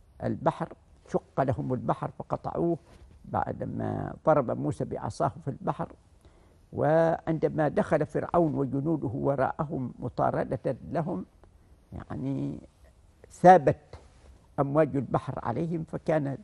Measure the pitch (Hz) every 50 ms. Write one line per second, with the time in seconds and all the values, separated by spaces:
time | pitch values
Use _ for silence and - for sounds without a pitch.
0 | _ - - - - 117 110 - 139 160 - - 165 - - - _ _ - -
1 | - - - 185 - - _ - 135 135 117 147 139 131 127 113 113 156 151 -
2 | 143 143 - - - - - - - - - - 170 170 170 - - - - -
3 | - - - - - - - - - - 107 110 117 107 104 113 110 107 104 101
4 | 101 95 - - - 165 151 147 123 117 120 123 139 147 - - 131 - - -
5 | - 120 - - 151 - - - - 139 - - - 160 151 - - - - -
6 | _ _ - - - - - - - - - - - _ - 110 131 147 156 165
7 | 165 165 165 - - 160 165 151 160 151 - 151 151 143 - 202 202 - 170 143
8 | 151 - - - - - - 175 170 151 127 135 139 123 123 139 135 160 160 147
9 | - - 110 143 139 139 139 135 131 - - - 160 143 170 139 127 113 - -
10 | - 120 - - 131 127 139 160 170 156 135 - - 143 123 - - 117 131 170
11 | 151 156 190 185 - - - _ - - - - _ _ - - _ _ - -
12 | - - - - 123 135 135 135 143 139 - - - - _ _ - - _ _
13 | - - _ _ - - - - - 180 185 175 135 147 - - - - - -
14 | - - - - - - - - - - - - 139 139 139 156 160 127 123 139
15 | 120 - - - - 131 - - - - 117 131 170 160 175 160 160 - - -
16 | - - 156 156 139 139 135 -